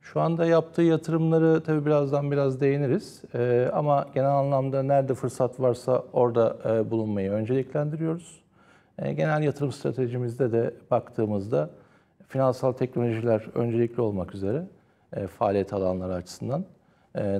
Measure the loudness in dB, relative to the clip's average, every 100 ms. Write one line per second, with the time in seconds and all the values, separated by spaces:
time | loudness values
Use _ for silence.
0 | -8 -2 0 0 4 2 2 2 2 2
1 | 0 0 4 4 4 4 2 0 2 2
2 | 2 0 0 0 0 2 2 2 2 0
3 | -2 -18 -10 -2 2 2 2 0 2 2
4 | 0 -2 2 2 2 0 0 -2 2 2
5 | 2 -2 -4 0 -2 2 0 0 0 0
6 | 0 0 2 4 2 0 -2 0 0 -2
7 | -2 -2 -2 -2 0 -2 -2 -4 -4 -4
8 | -4 -6 -10 -20 _ _ _ _ _ -8
9 | -6 -2 0 2 0 0 -4 -2 -4 -2
10 | -2 -2 -4 -2 0 2 0 -4 -2 -2
11 | -2 -2 0 0 -2 -2 -2 -8 _ _
12 | _ _ -8 0 0 2 -2 -2 -4 -2
13 | -2 0 0 0 0 -4 0 2 0 0
14 | -2 -2 -6 -6 -4 -4 -6 -16 _ _
15 | _ -8 -8 -2 0 2 0 -2 -2 -2
16 | -4 -6 -8 -10 -6 -6 -6 -14 _ _
17 | _ -6 -2 -2